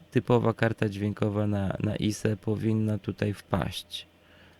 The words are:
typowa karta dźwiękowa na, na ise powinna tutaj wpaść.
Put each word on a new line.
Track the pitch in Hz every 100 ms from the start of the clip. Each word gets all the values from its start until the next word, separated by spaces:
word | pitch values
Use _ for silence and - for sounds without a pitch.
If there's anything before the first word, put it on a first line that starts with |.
| -
typowa | 127 - 123 113
karta | 110 113 110 110
dźwiękowa | 98 104 101 107 101 104
na, | 104 95 -
na | 107 104
ise | 107 104 110 107
powinna | - 107 110 110 110 104
tutaj | - 98 104
wpaść. | 98 - 92 67 - - - - _ _ - - -